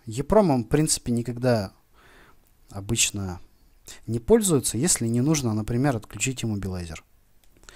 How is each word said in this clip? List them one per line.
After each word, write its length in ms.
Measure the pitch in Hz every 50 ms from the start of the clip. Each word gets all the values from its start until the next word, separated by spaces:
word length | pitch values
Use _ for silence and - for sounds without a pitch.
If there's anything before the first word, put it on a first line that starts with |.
| -
епромом, 600 | 117 107 127 143 - 196 214 202 165 135 123 107
в 40 | -
принципе, 440 | - 143 156 - - - - 123
никогда 600 | 117 120 117 - 120 120 123 127 120 110 95 92 - _ _ _ _ _ _ - - - - - - - _ _ _ _ _ -
обычно 720 | - 101 98 101 117 113 - - - 101 98 92 87 - - - _ _ _ _ _ _ _ - - - -
не 120 | 113 113 117
пользуются, 580 | 110 - 220 240 208 190 160 127 - - -
если 300 | 110 143 185 - - 120 113
не 140 | 117 120
нужно, 320 | 127 151 160 147 127 113 107
например, 420 | 107 107 - 120 120 139 147 123
отключить 480 | 110 - - - 104 - 135 131 - 113
иммобилайзер. 580 | 113 107 98 98 95 92 90 87 80 80 - - _ _ _ _ _ _ - _ - _ - - - -